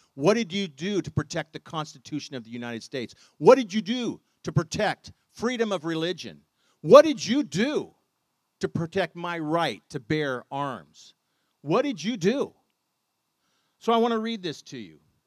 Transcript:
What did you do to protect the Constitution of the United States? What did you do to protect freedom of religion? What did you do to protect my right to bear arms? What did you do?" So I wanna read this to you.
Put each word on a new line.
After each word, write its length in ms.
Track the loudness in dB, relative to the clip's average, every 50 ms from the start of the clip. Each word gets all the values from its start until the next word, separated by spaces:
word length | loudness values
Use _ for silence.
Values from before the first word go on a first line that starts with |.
| _ _ _
What 220 | 2 4 4 4
did 180 | 4 2 -2 -2
you 160 | -4 -4 -4
do 320 | -6 -8 -6 -4 -2 -2
to 100 | -4 -2
protect 440 | -4 -6 -6 -4 -6 -8 -8 -8 -12
the 60 | -18
Constitution 760 | -16 -10 -8 -8 -8 -8 -12 -18 -14 -10 -10 -10 -10 -10 -12
of 100 | -12 -12
the 60 | -12
United 320 | -12 -10 -10 -8 -10 -10 -10
States? 320 | -10 -8 -8 -8 -8 -12 -18 -20 _ _ _
What 160 | 8 8 8
did 180 | 8 6 0 -4
you 80 | -4
do 400 | -4 -2 -4 -4 -4 -4 -6 -8 _ _ _ _ -14
to 100 | -4 -2
protect 600 | -2 -2 -2 -4 -2 -2 -2 -2 -4 -10 -18 -20 _ _ _ _
freedom 400 | -6 -4 -4 -2 -2 -2 -2 -2
of 140 | -4 -4
religion? 580 | -4 -4 -2 -2 -4 -4 -8 -10 -14 -18 -18 _ _ _ _ _ _ _ _ 6
What 240 | 10 10 10 10
did 180 | 10 4 -2 -4
you 180 | -2 -2 -2 -2
do 520 | -2 -2 -2 -2 0 0 -4 -4 -6 -12 _ _ _ _ _ _ _ _ _ _ _ _ _
to 100 | -8 -6
protect 480 | -4 -6 -6 -2 -2 -2 -2 -2 -4
my 220 | -8 -8 -6 -6 -4
right 440 | -2 0 0 0 0 0 -2 -6 -12 _
to 120 | -12 -12
bear 440 | -6 -4 -2 -2 -2 -2 -4 -6 -8 -10
arms? 640 | -8 -6 -6 -6 -6 -10 -12 -18 _ -20 -20 -20 -20 _ _ _ _ _ _ _ _ _ -4
What 200 | 0 0 0 0
did 220 | 0 -4 -4 -4
you 140 | -6 -4 0
do?" 360 | 0 2 2 2 -2 -6 -8 _ _ _ _ _ _ _ _ _ _ _ _ _ _ _ _ _ _ _ _ _ _ _ _ _
So 160 | -2 0 2
I 20 |
wanna 220 | 2 2 2 0 -2
read 240 | -4 -6 -8 -6 -8
this 180 | -10 -10 -10 -14
to 160 | -16 -16 -16
you. 220 | -16 -16 -18 -20 _ _ _ _ _